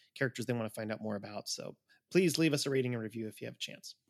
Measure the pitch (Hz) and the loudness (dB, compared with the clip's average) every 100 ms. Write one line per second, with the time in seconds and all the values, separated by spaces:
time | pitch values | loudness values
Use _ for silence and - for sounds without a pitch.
0 | _ - 131 - 113 120 110 - 107 110 | _ -2 -2 0 -2 -2 -2 -4 -4 -4
1 | 107 104 101 104 - - - - _ _ | -2 -4 -6 -8 -6 -6 -8 -12 _ _
2 | _ 175 180 147 160 143 143 135 123 120 | _ 6 6 6 4 4 2 2 2 0
3 | 110 113 110 - 117 117 - - - - | -4 -4 -6 -6 -10 -8 -10 -10 -16 -16